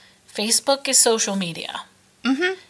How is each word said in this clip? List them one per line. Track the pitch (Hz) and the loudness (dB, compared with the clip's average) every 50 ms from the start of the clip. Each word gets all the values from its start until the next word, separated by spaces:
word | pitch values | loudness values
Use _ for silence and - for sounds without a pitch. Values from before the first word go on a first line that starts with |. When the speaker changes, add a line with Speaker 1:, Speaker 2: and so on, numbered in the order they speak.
| - - _ _ _ - | -20 -20 _ _ _ -12
Speaker 1:
Facebook | - - 208 220 226 - - - 277 269 277 285 | -6 -4 -2 0 0 2 2 2 0 0 0 0
is | 262 254 | 2 4
social | - 240 226 220 220 214 196 | 4 4 4 2 0 -2 -2
media. | 196 190 170 160 - - - - - - - _ _ _ _ _ _ - | -2 -4 -4 -6 -8 -10 -12 -12 -12 -14 -16 _ _ _ _ _ _ -2
Speaker 2:
Mm-hmm. | 233 269 262 359 370 381 370 - _ | -2 0 0 0 -2 -2 -4 -10 _